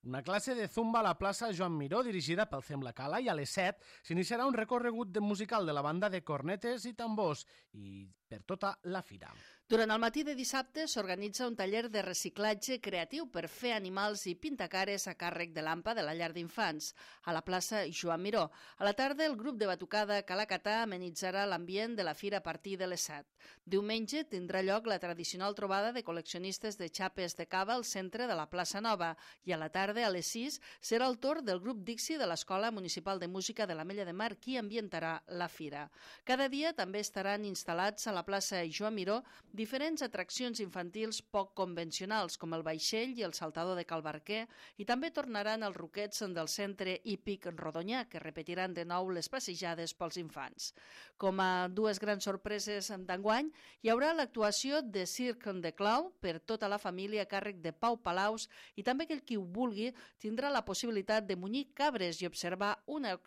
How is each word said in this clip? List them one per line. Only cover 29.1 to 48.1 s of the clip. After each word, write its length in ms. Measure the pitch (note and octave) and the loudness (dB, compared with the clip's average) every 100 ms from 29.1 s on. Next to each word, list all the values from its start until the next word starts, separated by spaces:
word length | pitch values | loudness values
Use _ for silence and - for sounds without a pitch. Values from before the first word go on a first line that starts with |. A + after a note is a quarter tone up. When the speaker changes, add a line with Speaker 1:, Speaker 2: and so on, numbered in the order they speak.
| D#3+ - - | -2 -12 -12
Speaker 2:
i 80 | F3+ | -2
a 60 | E3 | 0
la 120 | D#3 | 2
tarda, 360 | F3+ G3 G#3+ A#3 | 2 2 4 2
a 40 | |
les 160 | F#3 E3 | 2 0
sis, 340 | A#3 C4 D4 - - | -2 -4 -6 -12 -12
serà 260 | - A3+ C4 | 2 4 4
el 80 | A#3 | 4
torn 240 | C4 D#4 A#3+ | 2 2 2
del 120 | F3+ | 0
grup 200 | G3 A#3 F#3 | 0 -4 -4
Dixi 320 | A#3 - D#4+ | -4 -2 0
de 80 | G#3+ | 2
l'Escola 440 | E3 - F#3+ A3 | 0 0 0 0
Municipal 480 | G#3+ F3+ F3+ F3+ F#3+ | -2 -4 -4 -2 -2
de 80 | F3 | -2
Música 360 | F#3 F3+ A3+ G#3 | -2 -2 0 0
de 80 | |
l'Ametlla 300 | D#3+ D#3+ G3+ | 0 -4 -4
de 80 | F#3 | -4
Mar 220 | F3+ A3+ G#3 | -2 -2 -4
qui 200 | - B3+ | -4 -2
ambientarà 640 | G#3 A3+ G#3 E3 E3 D#3+ - | -2 -2 -2 -2 -2 -4 -6
la 200 | F3 F3 | -4 -4
fira. 400 | - D#3 C#3+ D3+ - - - | -4 -8 -6 -10 -14 -20 -14
Cada 240 | - B3+ C#4 | 0 4 4
dia 260 | C#4 D#4+ | 2 0
també 260 | D#4+ F#3 G3+ | 0 -2 0
estaran 440 | G#3 G3 F#3+ G#3 G#3 | -2 -2 0 0 -2
instal·lats 580 | F#3 - E3+ G3 G#3+ - | -4 -2 2 2 0 -2
a 80 | |
la 80 | F#3+ E3+ | -2 0
plaça 360 | G3 G3 F#3+ E3+ | 0 0 0 0
Joan 240 | D#3+ G#3+ | 0 0
Miró 280 | A3 F3+ A3 - - - G3+ | 0 2 0 0 -20 -14 -6
diferents 460 | A3 C4 D4+ D4+ | -2 0 0 0
atraccions 560 | C4 G3 F3+ - B3 A3 | -2 -4 -4 -2 -2 -2
infantils 640 | G3 F#3 F3 G3 A3 A3 | -4 -4 -4 -2 -2 -4
poc 320 | - G#3 G3 - | 0 0 0 -2
convencionals, 800 | F#3 E3+ E3 - F#3+ A3 F3 - | -2 0 -4 -4 0 0 0 -2
com 160 | E3 | -4
el 80 | D#3+ | -2
vaixell 520 | D#3+ D#3+ - A3 B3 A#3+ | -2 0 0 0 -2 -2
i 60 | |
el 80 | F#3+ | -2
saltador 400 | D#3 D#3+ E3 F3 F3+ | -2 -4 -2 0 0
de 80 | E3+ | -2
Cal 140 | E3 | -4
Barquer, 380 | D#3 D3+ - G#3+ A#3 - - - | -4 -6 -4 -4 -4 -12 -20 -10
i 80 | |
també 240 | G#3 B3 E4 D#4+ | 0 0 2 -2
tornaran 460 | C#4 G#3+ G#3 A3 | -2 0 0 0
els 120 | G#3+ F#3 | -2 -4
ruquets 420 | E3 G3+ G#3 - G3+ | -8 -4 -4 -2 -2
del 220 | E3+ D#3 | -2 -2
Centre 460 | - G3+ G3 F#3+ F#3 | 0 -2 -2 -2 -2
Hípic 420 | A3+ G3 - G3 F3+ E3 | -2 -4 -2 -4 -4 -6
Rodonyà, 460 | D#3 D#3+ F3+ B3+ | -4 -2 -2 -2
que 160 | A#3 | -2